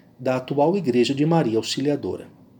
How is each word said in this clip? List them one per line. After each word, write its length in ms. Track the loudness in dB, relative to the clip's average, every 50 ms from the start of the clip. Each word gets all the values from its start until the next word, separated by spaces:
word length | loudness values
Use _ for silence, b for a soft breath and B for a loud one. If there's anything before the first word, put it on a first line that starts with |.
| b b b -8
da 180 | -4 -2 -2
atual 400 | -2 -4 -4 0 2 2 2 2
Igreja 380 | 0 0 0 2 2 2 2 2
de 100 | 0 2
Maria 320 | 2 4 2 2 2 0
Auxiliadora. 720 | -2 -2 -2 -4 -2 -2 -2 -2 -2 -4 -6 -8 -8 -10 -16 -20 -20 -20 -20 -20 -20